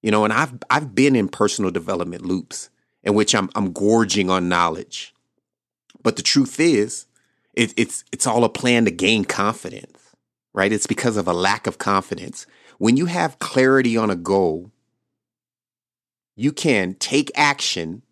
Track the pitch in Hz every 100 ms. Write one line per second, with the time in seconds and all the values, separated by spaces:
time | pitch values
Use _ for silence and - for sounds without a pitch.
0 | 110 107 107 110 151 123 - 135 151 101
1 | 139 131 95 - 104 - 95 87 82 90
2 | 87 87 90 90 82 - - _ _ _
3 | - 104 104 110 196 - 98 85 101 113
4 | 107 104 92 92 90 87 87 80 - -
5 | - _ _ _ _ _ _ _ _ _
6 | 117 113 143 143 135 - 165 127 107 -
7 | - _ _ _ _ - 113 - 117 -
8 | - - - 113 117 - 123 120 110 85
9 | 92 110 95 - 101 113 - - - _
10 | _ _ _ _ _ - 98 107 - -
11 | 123 107 90 87 95 104 - - - 98
12 | - 87 87 - - _ _ _ 107 127
13 | 170 175 160 - - 131 131 135 123 113
14 | 110 90 85 98 90 80 90 _ _ _
15 | _ _ _ _ _ _ _ _ _ _
16 | _ _ _ - 127 147 165 113 92 95
17 | - 139 147 - 147 143 - - 82 95
18 | _